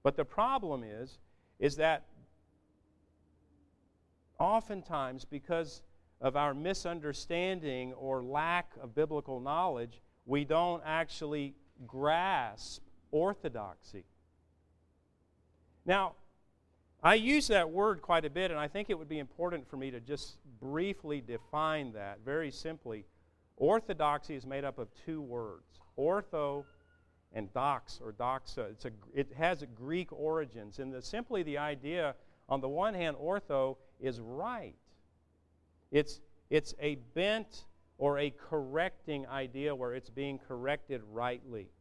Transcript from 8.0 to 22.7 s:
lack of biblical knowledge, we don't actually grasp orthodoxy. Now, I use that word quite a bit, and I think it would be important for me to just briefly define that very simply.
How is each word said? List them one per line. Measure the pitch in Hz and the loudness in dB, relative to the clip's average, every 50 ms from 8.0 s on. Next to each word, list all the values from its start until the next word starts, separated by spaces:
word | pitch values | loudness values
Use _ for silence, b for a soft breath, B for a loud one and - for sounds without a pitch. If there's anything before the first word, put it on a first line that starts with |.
| 135 135 135 131 123 | -2 -2 0 0 0
lack | 127 135 147 156 165 175 180 175 - - - | -2 0 0 2 2 2 0 0 -2 -12 -12
of | 131 120 | -12 -4
biblical | 110 147 156 151 156 147 - - 135 123 | 2 2 2 2 2 -4 -2 -4 -6 -4
knowledge, | 127 139 147 165 180 185 143 120 117 117 120 - b b b b b | -2 0 2 2 2 2 2 -2 -4 -6 -10 -18 b b b b b
we | 123 135 143 147 | 0 2 2 4
don't | 139 156 165 175 175 175 165 - | 4 4 4 6 4 2 0 -2
actually | 156 156 165 165 151 - - 156 147 151 147 143 139 135 - - _ _ - 127 | 0 2 2 2 0 -2 -6 -4 -2 -2 -2 -2 -4 -8 -14 -20 _ _ -18 -16
grasp | 113 120 131 143 151 156 170 180 196 190 147 123 110 101 - - - - - - - - - _ - | -10 -4 2 4 4 6 6 6 4 4 2 2 -2 -6 -8 -12 -12 -12 -12 -14 -18 -20 -20 _ 2
orthodoxy. | - 151 170 196 202 - - 156 117 113 104 95 85 _ - - - 98 87 _ _ _ _ _ _ _ _ _ _ _ _ _ _ _ _ _ _ _ _ _ _ _ _ _ _ _ _ _ _ _ _ _ _ _ _ | 4 4 4 4 2 0 -4 -6 -4 -4 -6 -6 -10 _ -18 -16 -16 -16 -16 _ _ _ _ _ _ _ _ _ _ _ _ _ _ _ _ _ _ _ _ _ _ _ _ _ _ _ _ _ _ _ _ _ _ _ _
Now, | 175 185 202 190 170 - - - - _ _ _ _ _ _ _ _ _ _ _ _ _ _ - | 2 4 4 4 0 -2 -10 -20 -20 _ _ _ _ _ _ _ _ _ _ _ _ _ _ 8
I | 165 208 | 8 8
use | 226 220 247 285 302 - - | 8 8 6 6 6 6 6
that | 220 190 170 160 | 6 6 6 4
word | 160 185 202 220 202 160 | 2 2 4 4 2 0
quite | - - 175 165 156 | 2 4 4 4 4
a | 147 | 2
bit, | 143 175 190 180 | 0 0 0 2
and | 165 151 | 2 0
I | 147 | -2
think | 147 - 196 208 202 | -2 -2 -4 -2 -2
it | 202 160 | -2 -4
would | 156 147 | -2 -6
be | 156 151 | -6 -6
important | 139 123 - - 170 175 175 151 123 - | -6 -6 -4 -2 -2 -2 -2 -4 -6 -8
for | - | -8
me | 135 135 135 | -6 -6 -6
to | 123 120 | -6 -8
just | 117 123 147 143 - - - - - 139 120 107 | -6 -6 -6 -6 -6 -10 -14 -16 -20 -20 -16 -12
briefly | 131 131 143 160 180 202 196 - - 151 147 143 | -8 -4 -2 0 0 0 -2 -4 -4 -4 -4 -4
define | 120 110 120 110 - - - 151 156 160 156 151 139 123 | -4 -6 -8 -8 -6 -4 -2 0 2 2 0 0 -2 -4
that | 107 107 101 98 101 - 110 | -6 -8 -8 -8 -10 -8 -6
very | 127 143 160 160 143 | -2 -2 -2 -2 -4
simply. | 127 - - 160 | -6 -8 -8 -8